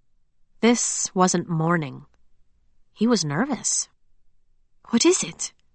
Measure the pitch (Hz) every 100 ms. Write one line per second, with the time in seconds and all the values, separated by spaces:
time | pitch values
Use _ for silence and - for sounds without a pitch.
0 | _ _ _ _ _ - 226 240 - -
1 | - 185 185 175 170 160 165 170 143 135
2 | 143 _ - _ _ _ _ _ _ -
3 | 220 226 151 143 277 262 - - - _
4 | _ _ - _ _ _ _ _ - 233
5 | 330 370 160 - - _ _